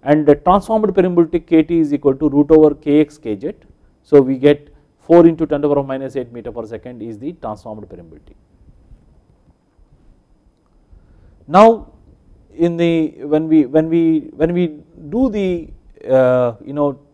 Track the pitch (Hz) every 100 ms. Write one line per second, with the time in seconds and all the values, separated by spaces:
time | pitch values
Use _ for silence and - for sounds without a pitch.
0 | 127 151 147 143 - 196 190 220 214 190
1 | 185 175 165 170 - 160 156 170 151 143
2 | 143 135 151 143 147 156 151 143 - 147
3 | 147 - 117 104 139 214 _ _ _ _
4 | _ 147 131 135 143 147 - _ _ _
5 | _ 170 170 165 156 147 147 143 139 135
6 | 135 135 120 120 113 110 110 110 123 123
7 | 110 104 139 175 113 104 117 107 101 90
8 | 82 76 _ _ _ _ _ _ _ -
9 | _ _ _ _ _ _ _ _ _ _
10 | _ _ _ _ _ _ _ _ _ -
11 | _ _ _ _ - 170 226 226 - _
12 | _ _ _ _ _ 110 170 170 170 165
13 | 156 - 139 151 160 156 131 151 160 165
14 | 165 160 - - 160 175 175 151 _ -
15 | 156 208 262 208 190 175 156 - _ _
16 | - 131 127 127 123 113 - 143 143 135
17 | _